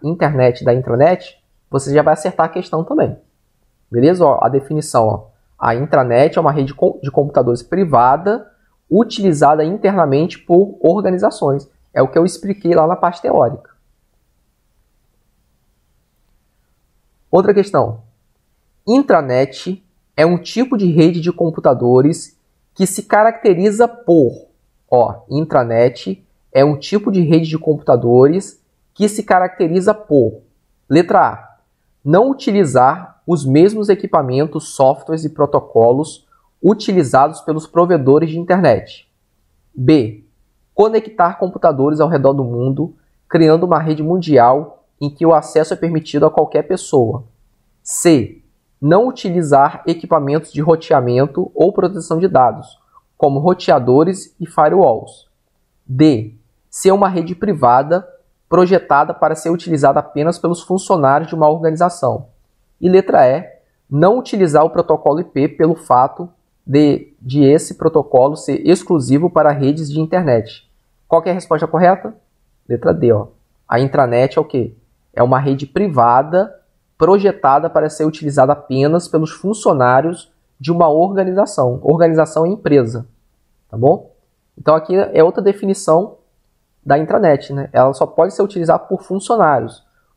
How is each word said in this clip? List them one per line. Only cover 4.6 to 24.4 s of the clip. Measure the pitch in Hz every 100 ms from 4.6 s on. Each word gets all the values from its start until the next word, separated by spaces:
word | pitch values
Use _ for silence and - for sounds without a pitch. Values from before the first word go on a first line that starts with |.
| - 156 151 127 110
ó. | 104 - _ _ -
A | 117 117
intranet | 160 143 123 120 156 -
é |
uma | 156
rede | 147 135
com-, | - 180 -
de | 139
computadores | 151 143 143 123 120
privada | - 180 180 127 123 147 196 233 - _ _ _ -
utilizada | 180 233 - 190 147 143 156
internamente | 156 208 190 196 151 139 160 -
por | - 175 202 -
organizações. | 160 196 196 185 208 - 151 139 - _ _
É | -
o | 135
que | 165
eu | 180
expliquei | - 202 196 170
lá | 170 156
na | 175
parte | 175 -
teórica. | - - 120 139 - _ _ _ _ _ _ _ _ _ _ _ _ _ _ _ _ _ _ _ _ _ _ _ _ _ _ _ _ _ _ _ _ _ _ _ _
Outra | - 202
questão. | 202 190 147 113 113 - _ _ _ _ _ _ _ -
Intranet | 254 285 175 135 127 135 - 180 190 _ _ _ -
é | 160
um | 175
tipo | - 220 254 233
de | 185
rede | 156 160 170
de | 165
computadores | - 165 160 160 123 120 127 143 165 - _ _ _ _
que | - 190
se | -
caracteriza | - 208 220 226 226 170 208 208 233
por, | - - 170 120 -